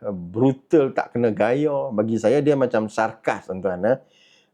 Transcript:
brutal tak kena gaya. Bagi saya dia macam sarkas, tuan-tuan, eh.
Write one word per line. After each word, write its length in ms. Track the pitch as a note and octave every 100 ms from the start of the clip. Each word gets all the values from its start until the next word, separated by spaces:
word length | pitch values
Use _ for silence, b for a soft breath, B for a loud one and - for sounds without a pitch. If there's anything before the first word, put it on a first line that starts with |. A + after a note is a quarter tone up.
| A2+
brutal 800 | F#2+ F2 G2+ C3 C3 - E3 C3+
tak 160 | - -
kena 240 | B2 A#2
gaya. 560 | F#2 A2 C3+ D3+ C#3 C#3
Bagi 320 | G#2+ A2 A2+
saya 160 | G#2+ C#3+
dia 160 | C#3+
macam 320 | C#3 B2 A2+ G#2+
sarkas, 640 | - A2 - - G2+ -
tuan-tuan, 320 | F#2+ F#2+ F2+
eh. 160 | G#2 C3 b b b b b